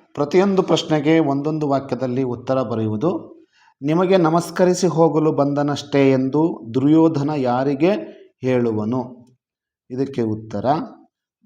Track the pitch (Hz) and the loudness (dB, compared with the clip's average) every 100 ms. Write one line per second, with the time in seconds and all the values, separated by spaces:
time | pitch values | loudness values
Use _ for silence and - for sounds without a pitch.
0 | _ - 147 180 196 185 170 165 - 156 | _ -6 0 2 2 2 2 0 0 0
1 | 143 160 151 139 143 156 147 139 135 120 | 2 2 2 0 -2 -2 -2 -2 -2 -6
2 | 127 123 127 117 123 131 117 113 110 107 | -4 -2 -4 -4 -4 -2 -2 -2 -2 -2
3 | 156 - - - _ _ _ - 139 160 | -2 -4 -8 -20 _ _ _ -8 -2 0
4 | 185 190 160 170 170 - 180 180 180 156 | 2 2 2 0 -2 0 2 2 0 2
5 | 165 147 156 139 143 143 147 139 - 143 | 2 2 0 2 0 0 -2 -4 -2 2
6 | 139 131 131 147 165 - 113 120 139 160 | 4 4 2 0 0 -2 -6 0 4 6
7 | 165 139 143 151 123 123 139 139 165 214 | 4 2 -4 -2 -2 0 -2 0 0 0
8 | - - - _ 127 127 120 107 107 127 | -6 -16 -20 _ -2 0 0 -2 -2 -4
9 | 123 - - _ _ _ _ _ - 123 | -6 -12 -20 _ _ _ _ _ -12 -6
10 | 135 135 110 107 110 104 117 151 262 - | -6 -4 -4 -4 -8 -6 -2 -2 -4 -16
11 | _ _ _ _ | _ _ _ _